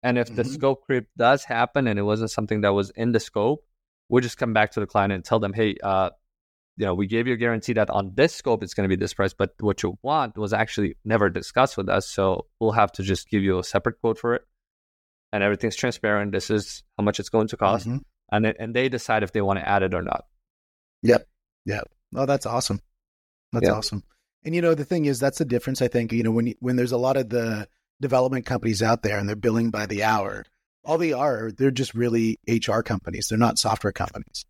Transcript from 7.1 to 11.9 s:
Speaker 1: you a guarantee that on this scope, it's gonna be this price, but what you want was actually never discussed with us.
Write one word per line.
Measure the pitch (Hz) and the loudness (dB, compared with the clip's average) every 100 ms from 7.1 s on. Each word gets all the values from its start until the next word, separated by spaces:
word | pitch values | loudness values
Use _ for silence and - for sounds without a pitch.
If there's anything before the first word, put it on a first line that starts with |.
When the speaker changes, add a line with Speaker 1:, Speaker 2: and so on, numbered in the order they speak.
| 113 120 | 0 -2
Speaker 1:
you | |
a | 117 | 0
guarantee | 120 113 - | 0 -2 -2
that | 110 104 | 0 2
on | - 98 | 0 -2
this | 98 156 | 2 2
scope, | - - 110 | 2 -2 -2
it's | 95 | -2
gonna | - 95 | -2 0
be | 92 | 0
this | 90 | -2
price, | - 95 | -2 -2
but | - 101 _ | 0 -4 _
what | 104 98 | -2 0
you | 92 98 | -2 -4
want | 131 156 123 104 | -2 0 -2 -4
was | 104 | -2
actually | 104 110 - 101 - | 0 0 0 -2 -2
never | 107 110 101 | 0 2 2
discussed | 92 - - 127 - | 0 -4 0 2 0
with | |
us. | 95 | 0